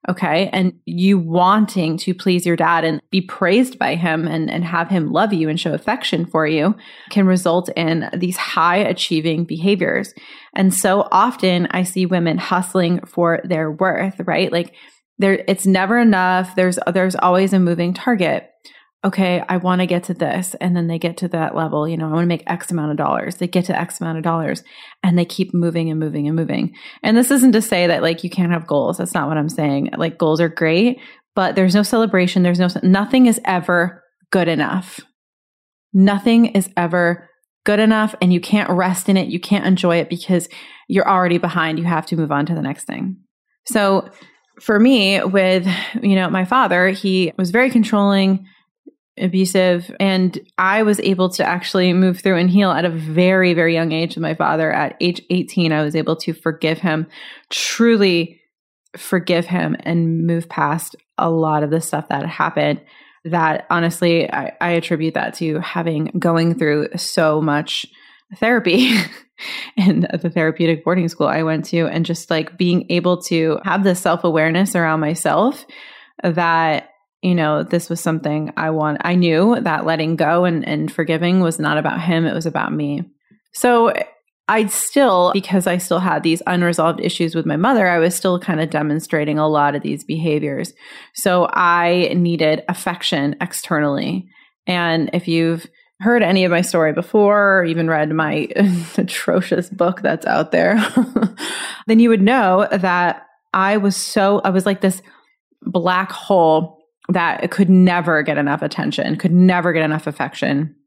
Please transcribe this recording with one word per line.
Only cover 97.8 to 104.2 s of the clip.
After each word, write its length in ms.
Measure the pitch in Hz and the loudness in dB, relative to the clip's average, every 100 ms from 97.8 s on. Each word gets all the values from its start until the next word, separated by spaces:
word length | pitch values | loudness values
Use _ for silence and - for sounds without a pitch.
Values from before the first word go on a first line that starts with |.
| 165 | 0
read 220 | 160 151 | 0 0
my 360 | 160 156 151 - | -2 -2 -2 -4
<laughs> 440 | - 202 175 165 - | 2 2 2 -4 -4
atrocious 720 | 185 - - 175 185 170 175 | -4 -4 -2 -2 0 -4 -4
book 320 | 190 175 185 | -2 -2 0
that's 240 | 190 160 - | -4 -2 -2
out 260 | - 151 | -2 0
there, 240 | - 170 220 208 - 240 - 208 | 0 2 2 0 0 0 -2 -2
<laughs> 520 | - - - - - - | -4 -12 -10 -12 -12 2
then 120 | 226 | 4
you 120 | 233 | 6
would 120 | 220 | 6
know 460 | 196 254 196 185 208 | 4 4 4 2 2
that 560 | 196 185 180 175 - - _ _ | 0 0 0 0 -2 -12 _ _
I 240 | 185 190 214 | 0 2 2
was 180 | 196 185 | 0 -2
so, 460 | - - | -4 0